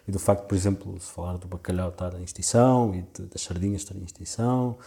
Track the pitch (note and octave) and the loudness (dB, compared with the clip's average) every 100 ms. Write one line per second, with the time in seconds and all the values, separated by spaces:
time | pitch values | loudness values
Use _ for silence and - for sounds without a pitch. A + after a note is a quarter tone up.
0 | - G2 - G2 - G2 G2 F#2+ F#2 - | -6 0 2 2 2 2 2 0 -4 -12
1 | - - F2 F2+ F#2 F#2 - F2+ F2+ - | -12 -8 -6 -6 -8 -8 -4 -2 -2 -4
2 | F2+ F2 F2 - - A#2 B2+ B2+ A2+ F#2 | -6 -6 -10 -6 2 6 8 6 4 0
3 | F2+ - G2 - - F2 G2 G2 - F#2+ | -6 -12 -12 -10 -6 0 0 0 -4 -10
4 | F2 - F2+ - A#2+ B2+ B2 A#2+ | -12 -12 -8 0 2 2 0 -4